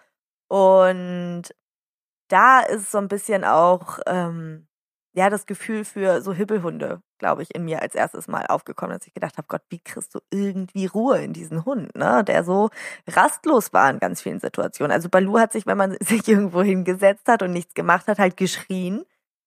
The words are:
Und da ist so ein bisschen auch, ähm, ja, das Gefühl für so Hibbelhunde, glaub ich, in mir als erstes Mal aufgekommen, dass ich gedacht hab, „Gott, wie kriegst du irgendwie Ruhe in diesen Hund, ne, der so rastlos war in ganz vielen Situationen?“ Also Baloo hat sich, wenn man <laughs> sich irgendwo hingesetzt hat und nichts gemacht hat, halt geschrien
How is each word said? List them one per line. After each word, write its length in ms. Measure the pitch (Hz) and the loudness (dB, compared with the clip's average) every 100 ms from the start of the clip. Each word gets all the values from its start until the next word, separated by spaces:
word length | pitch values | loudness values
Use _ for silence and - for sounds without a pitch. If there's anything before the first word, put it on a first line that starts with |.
| _ _ _ _ - | _ _ _ _ -4
Und 960 | 196 190 190 185 185 180 180 175 175 - - _ _ _ _ _ _ - | 4 6 6 6 2 -6 -8 -8 -8 -12 -20 _ _ _ _ _ _ 0
da 320 | 190 240 262 | 6 8 8
ist 300 | - 214 196 | 4 -2 -4
so 60 | 208 | -4
ein 100 | 196 | -4
bisschen 380 | 202 - 196 131 | -6 -2 -2 2
auch, 540 | 139 175 180 170 - - | 4 4 4 -2 -10 -4
ähm, 600 | 180 170 165 160 156 _ _ _ _ _ - | -2 -4 -6 -12 -14 _ _ _ _ _ 0
ja, 140 | 190 | 0
das 160 | 202 - | 0 -6
Gefühl 400 | 196 - 220 208 | -12 -8 -8 -8
für 380 | 208 190 180 | -4 0 0
so 100 | 196 | -2
Hibbelhunde, 720 | 175 202 214 170 160 143 175 _ - | -4 -2 -2 -4 -6 -8 -10 _ -6
glaub 200 | 190 - | -2 -2
ich, 140 | 170 | -4
in 120 | - 165 | -8 -6
mir 180 | 160 | -6
als 100 | - | -6
erstes 340 | - - - - | -4 -4 -6 -10
Mal 200 | - - | -8 -4
aufgekommen, 500 | - - - 180 185 | -4 -6 -12 -10 -10
dass 80 | - | -14
ich 80 | |
gedacht 240 | - 160 - | -10 -10 -10
hab, 100 | - | -10
„Gott, 140 | - - | -10 -10
wie 100 | 175 | -16
kriegst 360 | - - - - | -14 -16 -14 -16
du 40 | - | -10
irgendwie 560 | 196 202 190 185 196 190 | -6 -4 -6 -8 -6 -6
Ruhe 360 | 208 247 190 | -2 0 0
in 100 | 147 | -2
diesen 320 | 165 165 160 165 | -10 -8 -8 -6
Hund, 300 | 269 - - | -6 -6 -4
ne, 280 | 160 240 | 2 2
der 200 | 202 160 | 2 2
so 280 | 170 190 214 - - - - | 2 2 0 -2 -16 -16 -2
rastlos 640 | 175 294 - 311 262 - | 4 4 2 2 2 2
war 180 | - 139 | 4 4
in 80 | - | 2
ganz 220 | - 175 | -4 -4
vielen 180 | - - | -8 -8
Situationen?“ 520 | - - - - 147 | -6 -6 -6 -2 0
Also 180 | - 175 | 0 2
Baloo 280 | 185 190 220 | 2 4 2
hat 140 | 220 | 2
sich, 160 | 220 214 | 0 -2
wenn 100 | 202 | 0
man 180 | 196 190 | -2 -2
<laughs> 40 | |
sich 260 | - 220 - | -2 0 4
irgendwo 360 | 208 202 175 | 2 2 0
hingesetzt 640 | 202 185 180 185 196 202 - | 2 2 0 2 2 2 0
hat 160 | 233 | 0
und 80 | 185 | 0
nichts 240 | 175 170 - | -4 -6 -4
gemacht 320 | 170 180 - | 0 2 2
hat, 100 | 202 | 2
halt 200 | 190 180 | 2 2
geschrien 640 | 185 - - 185 180 208 359 _ _ _ | -4 -4 -8 -6 -6 -6 -10 _ _ _